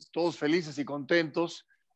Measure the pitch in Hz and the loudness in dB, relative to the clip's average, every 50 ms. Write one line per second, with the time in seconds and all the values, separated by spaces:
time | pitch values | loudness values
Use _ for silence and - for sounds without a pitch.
0 | - - - 165 170 170 147 - 151 147 160 185 160 151 139 147 135 131 139 147 | -16 -6 -2 0 0 0 0 0 0 2 2 2 0 -2 -4 -6 -6 -4 -6 -6
1 | 135 - 170 170 165 151 131 170 170 165 - - - _ _ _ _ _ _ | -2 2 2 2 2 2 0 -2 -2 -2 -4 -10 -18 _ _ _ _ _ _